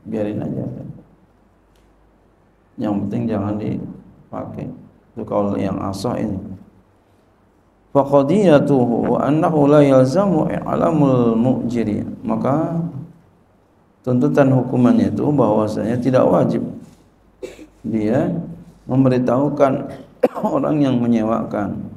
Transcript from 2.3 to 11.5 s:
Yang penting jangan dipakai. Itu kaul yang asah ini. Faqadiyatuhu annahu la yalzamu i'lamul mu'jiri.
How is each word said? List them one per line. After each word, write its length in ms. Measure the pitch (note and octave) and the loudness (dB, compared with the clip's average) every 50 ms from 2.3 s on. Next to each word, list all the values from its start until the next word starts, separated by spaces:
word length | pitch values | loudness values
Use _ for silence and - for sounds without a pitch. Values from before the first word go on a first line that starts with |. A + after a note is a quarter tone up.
| _ _ _ _ _ _ _ _ _ | _ _ _ _ _ _ _ _ _
Yang 180 | - A2+ A2 G#2 G2+ G2+ | -8 -4 -4 -2 -2 -4
penting 180 | G2+ G#2 A#2+ A#2 | -4 -4 -4 -4
jangan 300 | A#2 G#2+ G2+ G2 G#2 G#2 | -2 -2 -2 -2 -4 -4
dipakai. 1120 | G#2 A2 G#2 F#2 - - - - - - - - - - _ A2 G#2+ A2 A2 G#2+ G#2+ - - - - - - _ _ _ _ _ | -4 -4 -4 -6 -6 -8 -10 -14 -16 -20 -20 -20 -20 -20 _ -12 -12 -10 -10 -10 -10 -10 -10 -12 -14 -20 -20 _ _ _ _ _
Itu 60 | A2+ A2 | -12 -8
kaul 320 | G#2+ A#2 G#2 G2+ G2+ G2+ | -2 -2 0 0 0 -2
yang 240 | A2 G#2 F#2+ F#2+ - | -2 -2 -4 -4 -4
asah 360 | - G2 G2 - - B2 G#2+ - | -6 -6 -6 -4 -4 -4 -4 -2
ini. 160 | - - F#2 F#2 F#2 - - - - - _ _ _ _ _ _ _ _ _ _ _ _ _ _ _ _ _ _ _ _ _ _ _ _ | -4 -4 -6 -6 -8 -10 -14 -16 -18 -20 _ _ _ _ _ _ _ _ _ _ _ _ _ _ _ _ _ _ _ _ _ _ _ _
Faqadiyatuhu 1300 | _ C#3 C3+ C3+ C#3 C#3+ C3+ C3+ E3+ G#3 G#3+ F3+ D3+ C#3+ D3 D3 C#3+ C3 A#2+ A#2+ A#2 A2+ A2 G#2+ A#2+ - | _ 0 0 4 2 2 2 4 2 2 4 4 4 4 4 4 2 2 2 0 0 -2 0 0 0 0
annahu 460 | - B2+ D3 D#3 E3 E3+ E3+ D3+ C#3+ | 0 0 0 0 0 0 2 2 4
la 160 | C#3 D3 D3+ | 6 6 6
yalzamu 640 | C#3+ C#3 C3+ C3 C3 B2+ D#3 F3+ G3+ G3+ E3 D3 - - | 6 6 6 6 4 4 2 0 2 2 2 0 0 -2
i'lamul 840 | - - - - - - - E3+ E3 - C#3+ C3+ C3 B2 A#2+ A#2 A2+ A2+ | -4 -6 -4 -4 -2 0 0 0 2 2 4 4 4 4 2 2 2 2
mu'jiri. 640 | A#2 C3 | 2 2